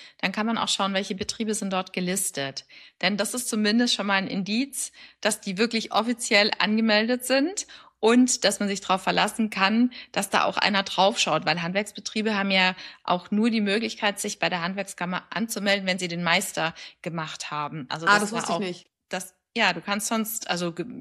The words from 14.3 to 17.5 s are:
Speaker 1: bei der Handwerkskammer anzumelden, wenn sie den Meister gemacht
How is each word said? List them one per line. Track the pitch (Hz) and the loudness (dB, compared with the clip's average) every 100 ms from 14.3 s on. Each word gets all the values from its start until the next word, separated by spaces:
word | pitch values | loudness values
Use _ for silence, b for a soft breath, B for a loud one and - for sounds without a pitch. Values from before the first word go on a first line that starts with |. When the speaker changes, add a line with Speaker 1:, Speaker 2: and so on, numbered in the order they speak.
| - | -2
Speaker 1:
bei | 165 | -2
der | 175 | -2
Handwerkskammer | 170 190 196 - 175 185 - | -4 -4 -8 -6 -6 -6 -6
anzumelden, | - 226 208 202 202 190 | -6 -4 -2 0 0 0
wenn | 185 | -2
sie | 180 | -4
den | 170 | -2
Meister | 170 175 202 - 160 B B B | 0 0 0 -2 -4 B B B
gemacht | 170 165 156 - - | -8 -6 -8 -10 -8